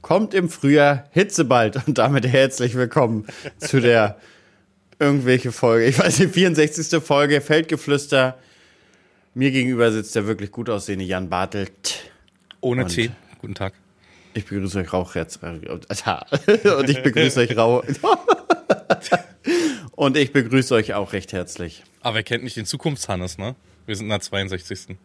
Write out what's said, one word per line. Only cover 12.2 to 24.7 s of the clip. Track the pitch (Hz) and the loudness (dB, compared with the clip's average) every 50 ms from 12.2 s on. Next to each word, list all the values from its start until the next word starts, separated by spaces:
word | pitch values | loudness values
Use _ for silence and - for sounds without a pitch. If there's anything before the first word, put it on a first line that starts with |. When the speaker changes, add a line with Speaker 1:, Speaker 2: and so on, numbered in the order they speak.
| _ _ _ _ _ _ - _ | _ _ _ _ _ _ -16 _
Speaker 2:
Ohne | - 127 120 127 127 | -4 -2 -2 -2 -2
Speaker 1:
Und | 90 | -2
Speaker 2:
T. | 85 85 113 117 - - _ _ - _ | -2 -2 -2 -4 -4 -14 _ _ -20 _
Guten | - 107 98 | -14 -14 -8
Tag. | - 98 95 - _ _ _ _ _ _ _ _ _ _ _ _ | -8 -8 -8 -8 _ _ _ _ _ _ _ _ _ _ _ _
Speaker 1:
ich | 107 101 | -10 -8
begrüße | - 101 101 95 95 90 98 | -6 -6 -6 -6 -4 -4 -4
euch | 90 - | -4 -2
rauch | - 92 90 - - | -2 -4 -4 -4 -6
jetzt, | 87 82 - - - - | -8 -6 -8 -10 -14 -14
äh, | 82 85 78 - - | -14 -12 -12 -12 -12
<laughs> | - 87 - _ - - - - 90 69 - - - - - - 214 220 214 208 | -12 -12 -10 _ -12 -6 -4 -4 -4 -4 -4 -4 -6 -2 2 2 2 4 4 2
und | 175 135 135 131 | 2 2 2 0
ich | 143 127 127 | 0 2 0
begrüße | 143 113 151 160 151 127 127 | 0 2 4 2 2 4 2
euch | 120 113 123 | 2 2 2
rau-, | 113 113 117 120 123 - | 2 4 4 4 2 0
<laughs> | - 135 - - 415 403 - - - 403 - - - 339 - - - - 196 - - 180 - - - - - - - - _ _ - 349 349 339 311 262 220 165 127 _ | -4 -8 -2 2 0 0 2 2 0 0 0 2 -2 -2 -2 2 -2 -2 -2 0 -4 -4 -4 0 -2 -2 -2 -2 -10 -20 _ _ -2 0 0 0 -2 -4 -6 -14 -16 _
und | - 135 139 131 | 0 0 2 2
ich | 143 139 127 - | 2 0 2 0
begrüße | 139 120 113 123 135 123 - 127 | -2 0 2 2 0 2 4 2
euch | 110 107 - 101 | 0 2 0 -4
auch | 101 98 - - | -6 -6 -6 -6
recht | 98 92 - - | -8 -8 -6 -8
herzlich. | 92 87 - - - 90 82 - - _ _ _ _ | -8 -8 -8 -10 -10 -10 -12 -12 -16 _ _ _ _
Speaker 2:
Aber | - 123 107 | -6 -4 -4
wer | 110 107 | -4 -2
kennt | - 120 117 120 | -2 -4 -4 -4
nicht | 123 - | -8 -10
den | 113 107 | -10 -8
Zukunftshannes, | - - 131 - 165 143 - - - 101 90 90 87 82 | -8 -8 -4 -4 -4 -4 -4 -6 -6 -6 -4 -6 -8 -8
ne? | - 95 117 135 _ _ _ _ _ _ | -8 -10 -10 -10 _ _ _ _ _ _
Wir | - 107 | -10 -10
sind | 98 107 | -8 -4
in | 107 | -4
der | 107 98 | -4 -6
zweiundsechzigsten. | - - - 98 98 95 95 90 - - | -6 -4 -4 -4 -4 -4 -8 -10 -10 -12